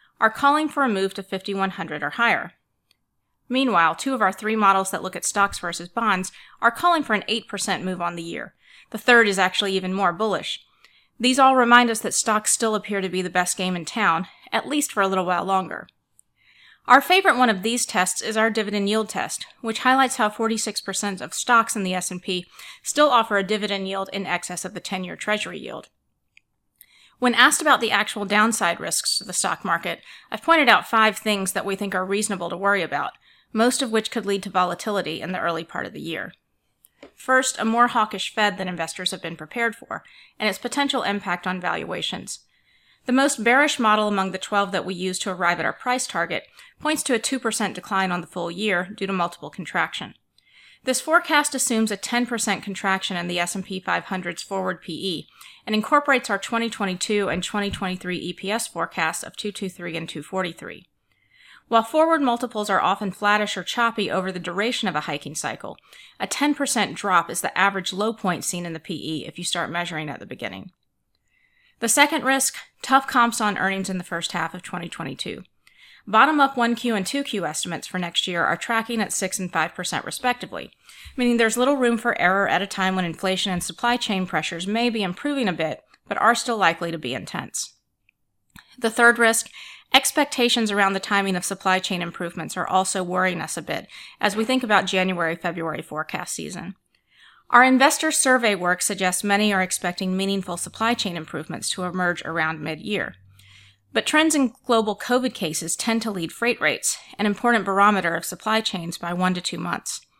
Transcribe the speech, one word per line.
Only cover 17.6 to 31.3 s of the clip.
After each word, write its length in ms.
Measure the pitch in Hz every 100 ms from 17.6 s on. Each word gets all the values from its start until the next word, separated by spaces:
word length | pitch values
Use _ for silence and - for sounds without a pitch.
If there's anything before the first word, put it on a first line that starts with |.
these 200 | 220 240
tests 380 | - 202 185 -
is 140 | - 214
our 140 | 220
dividend 380 | 220 208 202 202
yield 200 | 220 214
test, 360 | - - - - _
which 180 | 226 220
highlights 340 | 254 262 254
how 160 | - 214
forty-six 500 | 214 220 220 214 202
percent 400 | - 190 202 190
of 140 | 143
stocks 400 | - - 233 226
in 80 | 220
the 100 | 185
S 200 | 185 -
and 100 | 185
P 240 | - 180 - - - -
still 260 | - 285 302
offer 260 | 247 220 202
a 60 |
dividend 460 | 185 208 202 196 190
yield 220 | 196 190
in 140 | 202 185
excess 380 | 175 - 175
of 100 | -
the 60 | 196
ten-year 360 | - 185 180 160
Treasury 420 | - 214 180 165
yield. 300 | - - - _ _ _ _ _ _ _ _ _ - _ _ -
When 160 | 247
asked 260 | 220 262 -
about 200 | 302 254
the 100 | 226
actual 360 | 208 208 220 196
downside 520 | 208 226 214 180 170
risks 400 | 165 - - -
to 60 |
the 80 | 196
stock 320 | - 180 -
market, 380 | 190 170 175 - - - -
I've 140 | 220
pointed 240 | - 320 254
out 180 | 208 -
five 320 | 220 214 196
things 320 | 220